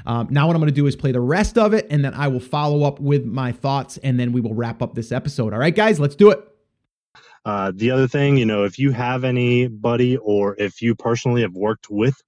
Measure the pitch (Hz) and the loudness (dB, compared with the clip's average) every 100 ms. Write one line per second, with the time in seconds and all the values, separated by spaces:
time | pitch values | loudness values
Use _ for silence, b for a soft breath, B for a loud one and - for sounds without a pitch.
0 | B 117 117 143 156 170 151 139 143 - | B -4 0 2 2 2 2 2 0 0
1 | 139 127 123 170 214 240 214 214 - 147 | -2 0 0 0 2 2 2 2 0 0
2 | 139 - 143 127 - 147 147 147 143 143 | -2 -2 -2 -2 -4 -4 0 0 0 -2
3 | 143 143 120 131 127 120 139 139 127 - | 0 0 0 -6 -6 -4 -2 -2 -4 -6
4 | 139 127 123 123 117 110 117 113 120 117 | -2 0 0 -2 -2 -4 -6 -6 -8 -8
5 | 113 123 143 - 110 104 151 175 214 170 | -6 -6 -6 -4 -4 0 0 2 2 2
6 | 143 - 202 196 - _ _ _ _ _ | 0 6 6 6 -4 _ _ _ _ _
7 | _ - b b 110 101 98 92 113 131 | _ -20 b b -8 -4 -4 -2 0 2
8 | 131 147 143 139 113 104 101 - 139 120 | 2 2 2 2 2 0 -2 0 -2 0
9 | 123 127 127 123 123 123 123 107 117 120 | -2 -2 -2 0 2 2 0 -2 -2 2
10 | 123 127 107 104 101 101 101 - 117 113 | 2 0 0 0 0 -2 -6 -4 -4 -2
11 | 117 117 127 120 107 92 104 107 - 104 | -2 -2 0 0 -2 -2 -4 -4 -6 -2
12 | 127 135 | -2 -2